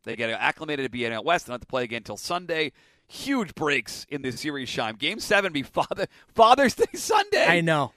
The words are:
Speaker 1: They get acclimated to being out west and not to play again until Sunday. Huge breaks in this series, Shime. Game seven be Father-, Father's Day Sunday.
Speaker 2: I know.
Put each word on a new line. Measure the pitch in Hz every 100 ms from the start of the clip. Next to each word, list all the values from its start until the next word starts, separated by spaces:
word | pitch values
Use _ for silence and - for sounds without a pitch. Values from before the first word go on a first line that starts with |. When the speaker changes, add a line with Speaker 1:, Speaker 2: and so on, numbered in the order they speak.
Speaker 1:
They | - 117
get | 113
acclimated | 104 131 - 156 143 127
to |
being | 120 117
out | 110
west | 131 170 -
and |
not | 123
to | -
play | 131 120
again | 117
until | 104 104
Sunday. | - 175 180 160 156 _ _ _ _
Huge | - 262 269 165
breaks | - 151 135 - - -
in | 143
this | 131 113
series, | 156 143 123
Shime. | - 113 110
Game | 151 220
seven | - 202 190
be | 147
Father-, | 120 170 - 185 185 - _
Father's | - 226 262 262
Day | - 480 -
Sunday. | - 427 403 403 -
Speaker 2:
I | 170
know. | 165 151 131